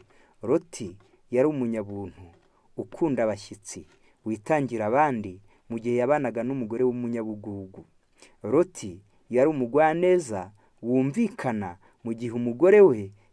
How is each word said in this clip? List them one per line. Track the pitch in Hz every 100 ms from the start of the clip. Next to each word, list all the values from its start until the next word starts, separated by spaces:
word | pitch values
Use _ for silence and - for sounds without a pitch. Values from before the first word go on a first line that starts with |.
| _ _ _ _
Loti | 107 160 - - 98 95 _ _ -
yari | 120 151
umunyabuntu, | 147 120 113 101 101 95 92 87 _ _ _ _ -
ukunda | 104 - 165 120
abashyitsi, | 110 101 - 104 - - 80 _ _ _ 107
witangira | 110 - 156 131 117 107
abandi | 131 151 120 98 92 - _ -
mu | 117
gihe | 113 120
yabanaga | 123 147 127 110
n'umugore | 120 135 110 117
w'umunyabugugu. | 127 123 120 117 110 104 104 98 95 - - _ _ _ - _
Loti | 104 139 180 - - 92 _ _ -
yari | 120 147
umugwaneza, | 147 120 139 156 170 180 180 135 101 92 - _ _
wumvikana | 113 127 135 175 226 - 131 110 95 87 _ _
mu | 117
gihe | 113 117
umugore | 120 120 120 175 208
we | 190 113 98 - _